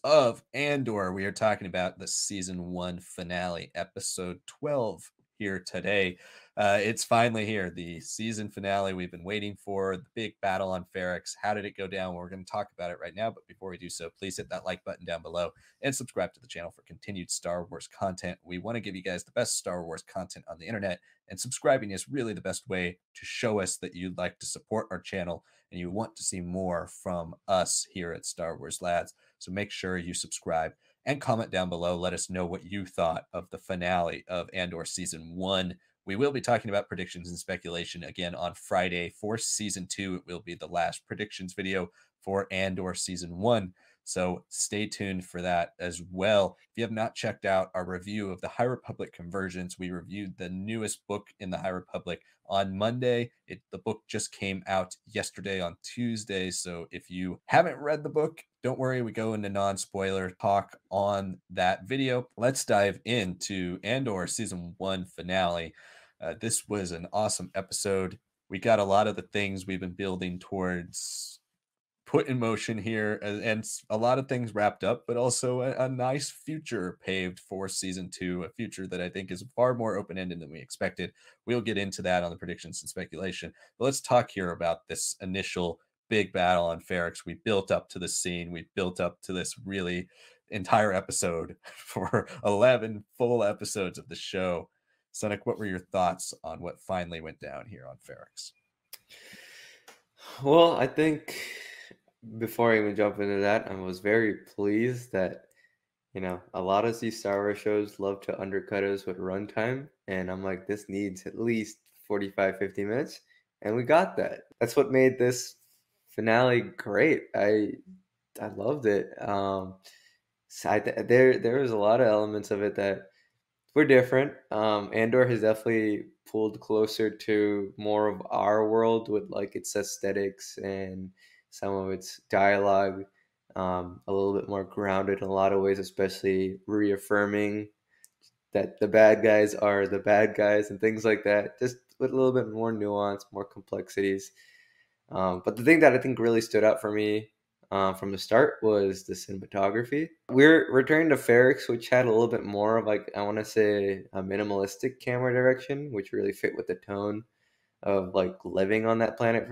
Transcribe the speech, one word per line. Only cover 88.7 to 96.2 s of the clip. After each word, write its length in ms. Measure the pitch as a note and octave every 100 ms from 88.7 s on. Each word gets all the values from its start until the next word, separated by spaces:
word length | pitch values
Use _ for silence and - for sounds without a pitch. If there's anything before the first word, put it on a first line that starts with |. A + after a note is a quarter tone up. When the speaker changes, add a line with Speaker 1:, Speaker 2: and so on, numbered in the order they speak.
| -
Speaker 1:
built 240 | F#2 F2+
up 200 | F2 -
to 100 | -
this 220 | F#2 F2 - F#2
really 420 | G2 F2+ F2+ F2+ _ - _ -
entire 440 | G#2 F#2 A2+ G#2+
episode 640 | F#2+ G2 - F#2+ E2+ E2+ F2+
<laughs> 40 | - -
for 540 | - - F#2 A2+ - - G#2+
eleven 580 | G2+ B2 B2 A2 G#2+ - -
full 260 | A#2+ A#2+
episodes 540 | G#2 G#2 G#2 G#2+ F#2 -
of 100 | -
the 80 | E2+
show. 540 | - G2 F#2 E2+ D#2 _ _ _ _
Sonic, 340 | - G#2+ G2+ -
what 100 | A2+
were 80 | G#2+
your 140 | F#2
thoughts 540 | - G2 F2+ D#2+